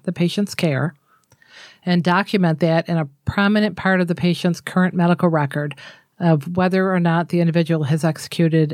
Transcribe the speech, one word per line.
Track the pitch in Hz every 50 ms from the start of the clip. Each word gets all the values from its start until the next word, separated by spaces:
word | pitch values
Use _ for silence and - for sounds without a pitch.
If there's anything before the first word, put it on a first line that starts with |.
| -
the | 190 175
patient's | - 175 170 - 208 208 - -
care, | - 185 160 135 131 139 170 - _ _ _ _ _ _ _ _ _ _ _ - - - - - _ _
and | 185 175 175 -
document | 180 175 190 196 - - 196 180 165 160 135
that | 175 160 160 165 - -
in | 170
a | 165 156 139 - _ _
prominent | - - 202 202 202 214 214 214 214 -
part | - - 190 190 185
of | 180
the | 170 170
patient's | - 175 180 165 - - 175 170 -
current | - - - 185 180 180 -
medical | 180 170 175 175 - 180 175
record | 160 151 143 135 - 147 147 147 143 - - - - - _ _ _
of | - 180 165 160 147 135 175 175
whether | 185 185 185 185 190 185 190 185
or | 175
not | 170 170 165 170 165
the | - 180 175
individual | 170 165 151 170 160 156 165 156 151
has | 123 160 151 165
executed | 160 156 - - - - - 170 160 160 160 156 147